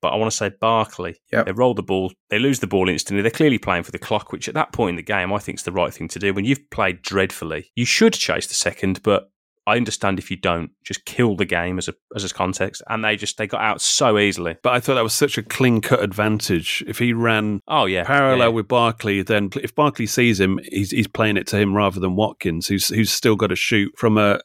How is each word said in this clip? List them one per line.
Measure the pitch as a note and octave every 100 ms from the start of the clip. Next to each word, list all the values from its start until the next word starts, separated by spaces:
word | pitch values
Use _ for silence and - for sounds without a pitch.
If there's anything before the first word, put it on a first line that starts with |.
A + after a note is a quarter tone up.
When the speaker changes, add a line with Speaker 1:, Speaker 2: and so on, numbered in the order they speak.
Speaker 1:
but | E2+
I | G#2
wanna | A2
say | - G#2
Barkley. | - A2+ A2+ A2 - F2 E2+ _
Speaker 2:
Yep. | A2+ -
Speaker 1:
They |
roll | G2 B2
the | G#2
ball, | F#2 F#2+ F#2 - _
they | G#2
lose | C3 C3
the | F#2+
ball | G2 F#2
instantly. | F2 - G2+
They're | G#2+
clearly | - D#3 A#2+
playing | - F2
for | -
the | -
clock, | - G#2+ -
which | F2 -
at |
that | D3 -
point | - G#2+
in | F2
the |
game, | E2 G#2 F2+
I | G2+
think | - -
is |
the | -
right | F#2 F2
thing | - E2
to | -
do. | G2
When | G2 G#2
you've | C3+ _
played | - G2 F2+
dreadfully, | - G2 F#2+ - E2 D#2 - -
you | B2
should | - A3+
chase | - - - -
the |
second, | - - - G2 F#2
but | - G2+ - _ _ _ -
I | A#2
understand | A2 - G2+ F#2+
if | -
you | F#2
don't, | F#2 E2+ E2 _
just | - G2 -
kill | - A#2+ F#2
the | F#2+
game | F2 F2 F#2
as | -
a, | - _ -
as |
a | G2
context. | - F#2 F#2+ F#2+ - -
And | A2+ A2
they | G#2+
just, | G#2 -
they | G#2+
got | A2+
out | G#2+ G2+
so | - - C3+ G#2+
easily. | G#2 F#2 E2+ E2
Speaker 3:
But | B2
I | B2
thought | A#2+ C3
that |
was | A2+
such | - C#3+ -
a |
clean-cut | A2 - C3 A2+ - B2+
advantage. | G2+ F#2+ G#2+ G#2+ - F2+ - - -
If | A2+
he | B2
ran | A#2 A#2 A2 G#2+ G2+ -
Speaker 1:
Oh, | D3+ G#2
yeah. | F#2
Speaker 3:
parallel | E2+ C#3+ C3+ C3
Speaker 1:
Yeah, | A#2
yeah. |
Speaker 3:
with | A2+ G#2
Barkley, | B2 A#2 A2+ G#2+ G2
then | F#2 G#2+ G2+
pl-, | C3
if | - -
Barkley | D3 - A2+
sees | - A#2+ G2
him, | F#2+ G2 -
he's, | - G2+
he's | A#2 A2
playing | - G#2+ G2+
it | -
to | G#2
him | G2+ G2+
rather | G2+ F#2
than | F#2 F#2
Watkins, | G#2+ - - E2 -
who's, | G2+ -
who's | G2+ G#2+
still | - A#2+ G#2
got | A2
to | F2+
shoot | - A2+ G2+ -
from | A#2+ G#2+
a | G#2 G2+